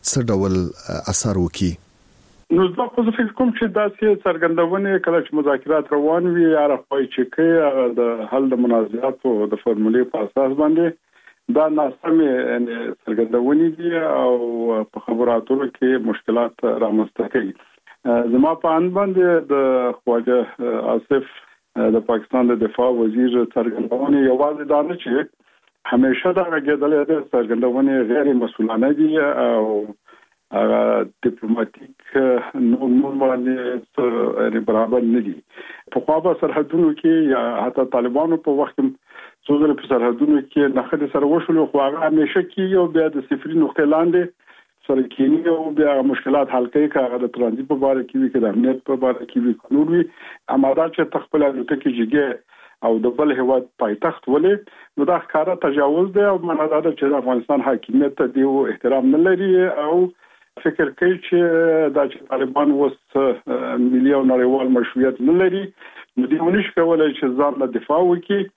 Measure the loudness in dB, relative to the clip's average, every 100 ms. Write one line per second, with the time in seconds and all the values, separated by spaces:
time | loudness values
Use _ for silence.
0 | -2 -2 0 0 0 0 -2 -8 -12 -10
1 | -4 -4 -2 -2 -2 -2 -4 -4 _ _
2 | _ _ _ _ _ 0 0 -2 -4 0
3 | -2 0 -4 0 0 0 -2 0 -2 0
4 | 0 2 0 0 0 2 0 0 0 0
5 | 0 0 0 -2 0 0 0 -2 0 0
6 | 2 2 2 2 4 4 2 0 -2 -4
7 | -2 -2 -4 0 2 4 2 2 0 0
8 | -2 -2 -4 -2 0 2 2 2 0 -2
9 | -4 -2 -2 0 0 -2 -2 0 2 2
10 | 0 -2 -4 0 0 2 2 2 0 -2
11 | _ _ -20 _ -2 0 2 2 -2 -4
12 | 0 2 2 0 -2 -4 -4 -6 -10 -10
13 | -6 -2 0 0 2 2 2 0 -4 -2
14 | -2 0 0 0 -2 -4 -2 -2 -4 -10
15 | -6 0 2 0 0 -2 -2 -2 0 0
16 | -2 -6 -2 -2 -2 -4 -4 -2 0 0
17 | -2 -4 -4 -2 -4 -10 _ _ _ -10
18 | -2 0 2 2 2 2 0 0 0 0
19 | -2 2 2 2 0 0 2 2 0 -4
20 | -2 -2 2 0 0 -6 -6 -4 -2 -4
21 | 0 -2 -2 -18 -20 _ _ -2 0 0
22 | 0 -4 -2 0 2 2 -2 0 0 2
23 | 0 2 0 2 0 -2 -2 -4 -4 -2
24 | 0 2 2 2 0 -2 -2 0 0 -6
25 | -4 -4 -4 _ _ _ _ _ -4 0
26 | 2 2 0 -2 -2 -2 -2 -2 0 0
27 | 0 -2 -2 -2 -2 0 0 0 0 0
28 | 0 0 2 0 -2 -4 -4 0 0 2
29 | 0 2 0 0 0 0 0 -2 -4 -14
30 | _ -20 _ _ _ -2 0 2 2 0
31 | -2 _ -4 -4 -4 -2 -2 -8 -20 -20
32 | -6 0 2 0 -2 -2 0 2 2 2
33 | 2 0 0 0 -2 -2 -4 -6 -8 -2
34 | -2 0 -2 0 -2 -2 0 0 2 0
35 | 2 0 -2 -10 _ -20 -20 -20 -8 -6
36 | 0 0 0 0 -2 -2 -2 2 0 2
37 | 2 2 2 0 0 -2 -4 -2 -2 0
38 | -2 -2 0 -2 0 -2 -2 -2 -2 -4
39 | _ -20 -20 _ -2 2 2 0 -2 0
40 | 0 0 2 2 0 0 0 0 -4 -4
41 | -2 -2 0 0 0 0 2 0 0 0
42 | 0 2 2 0 -4 -4 0 2 2 2
43 | 0 -2 -6 -8 -2 0 0 0 2 2
44 | 2 2 0 _ _ -20 _ _ -2 -2
45 | -2 0 2 2 2 -2 -2 0 2 2
46 | 0 -2 0 0 0 -2 0 0 0 0
47 | -2 -2 -4 -2 -4 -2 -4 -2 0 0
48 | -2 -2 0 0 0 2 0 0 -4 -2
49 | -2 -2 -4 -2 -2 -4 -2 0 2 2
50 | 0 -6 -20 -20 -4 0 2 2 0 -2
51 | -4 -4 -4 0 0 -2 -6 -4 -2 -2
52 | 0 0 0 -4 _ _ -20 _ 0 0
53 | 0 0 0 0 2 0 -2 _ -4 -2
54 | -4 -4 -2 0 2 0 -4 -20 -14 -4
55 | 0 0 -2 -2 -2 -2 -2 0 2 2
56 | 0 2 2 0 -2 -2 0 0 0 0
57 | 0 0 0 -2 0 0 0 -2 0 2
58 | 2 0 -2 2 0 2 0 -2 0 2
59 | 2 4 4 2 2 2 2 -2 0 0
60 | 0 -4 _ _ _ -6 -6 -2 -4 0
61 | 0 0 0 2 2 2 2 2 2 0
62 | -2 -4 -8 -4 -2 0 2 2 0 -2
63 | _ 0 0 -2 -4 -6 -4 0 0 2
64 | 2 2 2 2 2 0 2 0 0 0
65 | 0 2 2 4 2 0 -8 _ -20 -20
66 | -10 -4 -2 0 0 0 -2 0 2 2
67 | 0 0 -4 0 -2 0 -4 -4 -2 0
68 | 2 0 -2 -4 -4